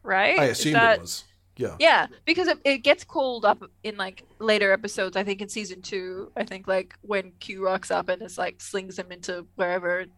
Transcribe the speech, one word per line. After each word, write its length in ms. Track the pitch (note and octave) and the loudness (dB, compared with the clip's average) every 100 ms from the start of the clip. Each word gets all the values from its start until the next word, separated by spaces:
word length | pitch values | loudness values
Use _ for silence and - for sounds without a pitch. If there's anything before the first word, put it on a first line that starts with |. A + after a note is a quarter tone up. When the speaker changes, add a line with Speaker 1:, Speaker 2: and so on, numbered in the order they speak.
Speaker 1:
right? 380 | - F#3+ G#3+ F4+ | -2 2 4 4
Speaker 2:
I 60 | C3+ | 2
Speaker 1:
Is 140 | G#2+ | 2
Speaker 2:
assumed 160 | D3+ A3+ | 2 6
Speaker 1:
that 180 | A3+ - | 6 4
Speaker 2:
it 40 | |
was. 220 | F2 - - _ _ - | 0 -12 -14 _ _ -6
Yeah. 180 | A2 - | -6 2
Speaker 1:
Yeah, 260 | D#4+ A3+ - - - | 6 6 2 -4 -2
because 220 | E4 F4+ | 2 2
it, 120 | D4+ | 0
it 140 | C#4 C4+ | 0 2
gets 240 | C#4 F4+ | 2 2
called 400 | - D#4+ C4 A#3+ | 0 -4 -2 0
up 200 | G#3 - G3 _ | 0 0 -4 _
in, 140 | G#3+ G#3 | -12 -8
like, 260 | F#3 - - _ | -8 -10 -20 _
later 320 | A3 G#3+ G3 | 0 2 4
episodes, 460 | F#3+ G#3 - F#3+ G3 | 2 0 -4 -2 -2
I 60 | |
think 180 | G3+ G3 | -2 -4
in 80 | G3+ | -6
season 320 | A3 G3 F#3 | -8 -10 -12
two, 500 | - F#3+ F#3 F#3 G#3+ - | -8 -8 -8 -10 -10 -6
I 60 | |
think, 240 | G#3+ F#3+ G3 | -6 -6 -2
like, 260 | F#3+ F#3 - | -2 -2 -12
when 300 | G#3 G3+ F#3 _ | -4 -4 -4 _
Q 260 | - F#3+ F#3+ | -14 -4 -2
rocks 240 | F#3+ - | -2 -2
up 200 | F3+ F3+ | -4 -2
and 120 | F#3 | -6
is, 160 | F#3 - | -8 -8
like, 240 | F3+ - | -8 -8
slings 380 | - G3 F#3 F#3 | -8 -8 -8 -12
him 120 | F3+ | -12
into 360 | F3+ F3+ F3+ E3+ - | -12 -10 -10 -10 -4
wherever 500 | F3+ F3+ F3+ F3+ F3+ | -2 -2 -2 -4 -6